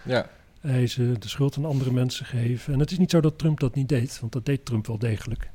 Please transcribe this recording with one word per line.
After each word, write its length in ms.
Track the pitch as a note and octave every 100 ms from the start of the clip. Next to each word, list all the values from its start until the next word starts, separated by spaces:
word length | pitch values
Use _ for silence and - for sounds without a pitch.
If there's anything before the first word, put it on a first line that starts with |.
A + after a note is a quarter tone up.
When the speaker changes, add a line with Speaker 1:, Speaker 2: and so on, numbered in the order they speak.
Speaker 1:
Ja. 280 | A#2+ B2 - - - -
Speaker 2:
eisen, 580 | D3+ B2+ B2 - B2 A#2+
de 80 | G#2
schuld 280 | - C#3 C#3
aan 80 |
andere 280 | D#3 C#3 B2+
mensen 340 | B2+ B2 - -
geven. 460 | B2 A#2+ A#2+ -
En 60 | C3+
het 120 | D3+
is 80 | F3+
niet 120 | F3+
zo 100 | E3+
dat 180 | D#3 D3+
Trump 220 | D#3+ D3+
dat 140 | C3+
niet 140 | C#3 C3
deed, 320 | C3+ A#2+ -
want 120 | A#2
dat 140 | B2+ A2
deed 180 | C#3
Trump 220 | - A#2 G#2+
wel 120 | A2
degelijk. 520 | A#2 G#2 - - -